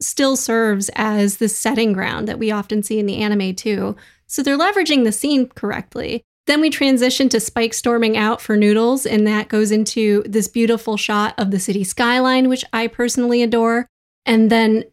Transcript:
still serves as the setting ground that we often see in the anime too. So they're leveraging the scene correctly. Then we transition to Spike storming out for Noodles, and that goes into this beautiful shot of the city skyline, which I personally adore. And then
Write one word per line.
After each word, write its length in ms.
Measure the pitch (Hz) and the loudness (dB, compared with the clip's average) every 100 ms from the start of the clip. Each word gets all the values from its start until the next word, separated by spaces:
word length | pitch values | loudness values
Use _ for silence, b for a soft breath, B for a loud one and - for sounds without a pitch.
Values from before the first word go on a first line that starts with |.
still 360 | - - 277 262 | -8 0 0 0
serves 540 | - 226 220 202 202 - | 0 0 0 0 -4 -4
as 420 | 220 214 202 202 | -2 0 0 0
the 100 | 220 | -2
setting 440 | - - 254 226 | -2 -2 0 0
ground 360 | 190 220 - 214 | 0 -4 -4 -6
that 100 | - | -4
we 120 | 214 | -4
often 320 | 208 202 214 | -4 -4 -4
see 160 | 202 214 | -2 -2
in 80 | 208 | -2
the 120 | 196 | -2
anime 320 | 208 208 190 | -2 0 -2
too. 420 | 185 226 202 202 208 b b _ | -4 -4 -2 -4 -8 b b _
So 160 | - | -4
they're 160 | 277 277 | -2 0
leveraging 460 | 349 403 311 294 | 0 0 2 2
the 80 | 226 | 2
scene 360 | 214 285 285 254 | 0 0 0 0
correctly. 760 | - 202 214 202 - - 233 - _ - | -4 -6 -6 -8 -10 -8 -8 -12 _ -2
Then 140 | 294 | 2
we 80 | 311 | 2
transition 600 | 285 277 262 247 254 269 | 2 2 4 2 2 2
to 100 | 226 | 0
Spike 320 | 220 - 226 | -2 -2 -2
storming 460 | 226 240 240 226 220 | -2 -2 0 2 0
out 200 | 214 240 | 0 -2
for 120 | - | 0
Noodles, 520 | 214 208 208 233 262 - | 2 4 4 2 0 0
and 200 | 214 214 | 2 2
that 220 | 214 214 | 0 0
goes 240 | 214 214 | 0 2
into 500 | 214 220 - 214 202 | 0 0 0 2 2
this 220 | 208 214 196 | 0 -2 -2
beautiful 520 | 247 226 226 226 208 | 0 0 0 -2 -4
shot 360 | - 208 208 - | -2 -2 -2 -2
of 120 | 196 | -2
the 80 | 196 | -2
city 260 | 190 196 | -2 -4
skyline, 640 | 190 - 240 247 254 254 262 | -4 -2 0 2 2 2 2
which 160 | 254 - | 0 -4
I 160 | 233 233 | -6 -4
personally 560 | - 240 247 240 240 | -4 -2 0 0 2
adore. 440 | 240 226 226 233 240 _ _ _ - | 2 2 2 0 -4 _ _ _ 0
And 240 | 226 220 | 4 4
then 340 | 226 226 220 - | 4 4 2 -2